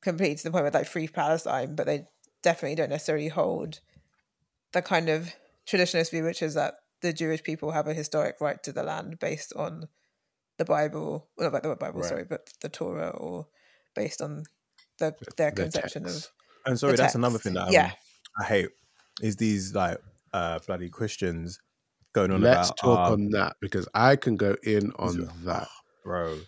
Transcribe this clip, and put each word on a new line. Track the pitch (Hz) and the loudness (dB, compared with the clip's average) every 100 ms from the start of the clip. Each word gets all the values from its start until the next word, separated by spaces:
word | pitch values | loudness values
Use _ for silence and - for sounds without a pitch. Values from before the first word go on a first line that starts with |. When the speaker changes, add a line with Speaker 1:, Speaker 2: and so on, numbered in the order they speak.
Speaker 1:
complete | - 165 185 147 | -2 0 0 0
to | 165 | -2
the | |
point | 175 | 0
with, | 147 | 2
like, | 143 147 | 2 0
free | 175 160 | -4 -6
Palestine, | - 151 165 - 131 131 151 | -2 0 0 0 -2 -2 0
but | 151 | 0
they | 147 - _ - _ | 0 -4 _ -20 _
definitely | 180 165 147 156 | 2 2 -2 -2
don't | 139 | -2
necessarily | 143 - 151 151 | -2 -2 -2 -2
hold | 156 165 175 165 151 _ _ _ _ _ _ _ _ _ | 0 0 0 -6 -10 _ _ _ _ _ _ _ _ _
the | 180 | -4
kind | 175 175 165 | 2 0 2
of | 156 170 - _ _ - | 0 -2 -14 _ _ -2
traditionalist | 196 180 170 165 | 2 4 2 0
view, | 165 | 0
which | 160 180 | -2 -2
is | 160 | -2
that | 151 143 - _ _ | 0 -2 -4 _ _
the | 175 | -4
Jewish | 160 165 156 | -2 -2 -2
people | - 156 151 | -4 -6 -2
have | 156 151 | -2 -2
a | |
historic | 160 151 160 147 - | -4 -2 0 0 -2
right | 147 - | -4 -4
to | - | -6
the | 131 | -6
land | 147 156 - 165 | -4 -4 -8 -6
based | - 151 - | -4 -4 -8
on | - 156 160 160 _ _ _ _ _ _ _ | -6 -6 -6 -14 _ _ _ _ _ _ _
the | 165 | 0
Bible, | 151 151 151 156 151 - - | 2 0 -2 -6 -8 -10 -4
well, | 170 | -2
not | 135 | -2
the | - 135 | -2 -4
Bible, | 151 180 | -6 -6
Speaker 2:
Right. | 175 | -4
Speaker 1:
sorry, | 156 | -4
but | 180 160 - - | -6 -10 -10 -14
the | - | -12
Torah, | - - 170 160 | -8 -6 -4 -6
or | - - 175 156 _ _ _ _ | -6 -8 -10 -12 _ _ _ _
based | - 165 - | -6 -6 -6
on | 147 147 156 _ _ _ _ _ | -8 -10 -14 _ _ _ _ _
the, | 156 156 - - | -4 -4 -16 -2
their | 151 | 0
Speaker 3:
The | - | 0
Speaker 1:
conception | 156 170 156 - - | -2 -2 -4 -6 -6
Speaker 3:
text. | |
Speaker 1:
of | 151 - _ _ _ 131 | -8 -10 _ _ _ -2
Speaker 2:
And | 123 | 0
sorry, | 143 | 4
Speaker 1:
the | 123 | 4
Speaker 2:
that's | 123 120 | 4 4
another | 123 117 | 2 2
Speaker 1:
text. | |
Speaker 2:
thing | - 90 | 0 -2
that, | 92 | 6
um, | |
Speaker 1:
Yeah. | 185 - - _ _ - - | 6 6 -2 _ _ -16 -8
Speaker 2:
I | 104 | 2
hate, | 104 92 _ _ _ _ - | 2 2 _ _ _ _ -6
is | 110 101 | -4 0
these, | 110 104 95 104 | 2 2 0 0
like, | 90 85 - _ _ | -2 -2 -10 _ _
uh, | 98 85 82 - | -4 -2 -4 -6
bloody | 92 87 | -6 -6
Christians | 85 107 - 92 85 82 92 _ _ _ _ _ | -6 -6 -2 -2 -2 -6 -10 _ _ _ _ _
going | - 95 | 2 4
on | 92 | 6
Speaker 3:
Let's | 110 131 87 | 6 6 4
Speaker 2:
about, | - | 2
Speaker 3:
talk | 127 117 | 4 6
Speaker 2:
uh, | 90 | 6
Speaker 3:
on | 107 101 | 4 2
that, | 104 95 - | 2 0 -2
because | 98 98 85 | -4 -4 -2
I | 107 120 143 | 4 6 6
can | 135 107 | 4 2
go | 104 98 | 2 0
in | - 104 104 - | 2 2 2 -2
on | 92 90 | -4 -2
Speaker 2:
Israel. | 82 85 | -6 -8
Speaker 3:
that. | 87 87 - | -4 -4 -6
Speaker 2:
Oh, | - _ _ | -14 _ _
bro. | 95 90 82 78 | -6 -4 -4 -6